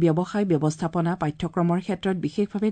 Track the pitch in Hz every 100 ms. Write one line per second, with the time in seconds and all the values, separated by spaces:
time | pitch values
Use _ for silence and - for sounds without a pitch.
0 | 170 156 180 208 202 156 151 156 170 208
1 | 170 185 151 151 175 180 170 175 180 180
2 | 196 190 151 - 202 202 214